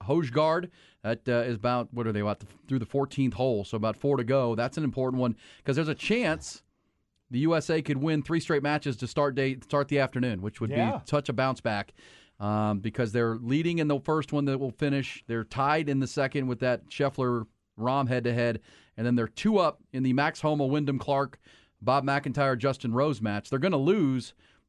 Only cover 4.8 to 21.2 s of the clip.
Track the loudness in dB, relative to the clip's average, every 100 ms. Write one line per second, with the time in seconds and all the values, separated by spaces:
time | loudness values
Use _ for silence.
4.8 | -2 0 -2 0 0 -2 -10 -8 -2 -2
5.8 | -2 -4 0 0 0 -2 -8 -16 _ _
6.8 | _ _ _ _ _ 0 2 2 2 0
7.8 | 0 0 0 0 0 -2 0 0 0 0
8.8 | -2 -4 -4 0 0 2 0 -2 -2 -2
9.8 | 2 0 0 0 -2 -2 -6 -4 -2 0
10.8 | 0 -2 -2 -2 0 0 -2 -2 -4 -4
11.8 | -6 -14 -20 -20 -20 -6 -2 0 2 0
12.8 | -2 -2 0 0 0 -2 0 0 2 0
13.8 | 0 0 0 -2 0 -2 0 -2 -4 -2
14.8 | 0 0 -2 -10 -6 -6 -4 -2 0 2
15.8 | 2 0 0 0 0 0 -2 0 0 0
16.8 | -4 -2 -2 0 0 0 -4 _ _ -4
17.8 | 0 0 0 0 0 0 0 -2 -8 -20
18.8 | _ -4 2 2 2 0 2 4 4 0
19.8 | _ -2 2 2 2 0 0 2 2 2
20.8 | 0 -2 0 0